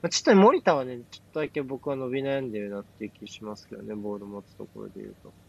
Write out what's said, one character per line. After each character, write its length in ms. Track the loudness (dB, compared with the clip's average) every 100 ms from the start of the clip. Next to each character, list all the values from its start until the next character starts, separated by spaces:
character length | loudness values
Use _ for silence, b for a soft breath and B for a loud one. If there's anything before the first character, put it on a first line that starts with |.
ま 60 | -2
あ、 20 |
ち 120 | -2
ょ 20 |
っ 0 |
と 100 | 6 10
森 200 | 10 8
田 140 | 4 2
は 100 | 0
ね、 160 | -8 -12
ち 80 | -20
ょ 20 |
っ 40 | _
と 80 | -6
だ 80 | -4
け 120 | -4
僕 280 | -6 -6 -6
は 80 | -4
伸 100 | -2
び 140 | -2
悩 160 | -2 -2
ん 120 | -2
で 60 | -6
る 100 | -6
な 100 | -8
っ 40 | -10
て 180 | -12 -12
い 40 |
う 20 |
気 160 | -12 -16
し 160 | -14
ま 140 | -12 -12
す 100 | -14
け 80 | -16
ど 80 |
ね、 120 | -10 -8
ボ 200 | -8 -8
ー 40 |
ル 60 | -10
持 160 | -14
つ 120 | -16 -18
と 100 | -18
こ 100 | -14
ろ 40 | -14
で 140 | -14
言 60 | -16
う 80 | -18
と。 120 | -20 -20